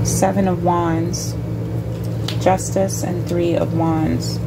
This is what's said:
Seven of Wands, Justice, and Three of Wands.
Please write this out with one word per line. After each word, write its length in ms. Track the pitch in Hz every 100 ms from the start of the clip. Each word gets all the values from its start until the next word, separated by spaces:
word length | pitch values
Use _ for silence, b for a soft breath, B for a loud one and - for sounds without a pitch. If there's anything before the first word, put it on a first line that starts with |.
Seven 440 | - - 190 190 190
of 140 | 175
Wands, 680 | 170 175 170 165 165 - - - - - - - - - - - - -
Justice, 600 | - 185 - 196 196 -
and 240 | - 180 165
Three 280 | 175 170 165
of 180 | 165
Wands. 640 | 165 165 160 156 165 - -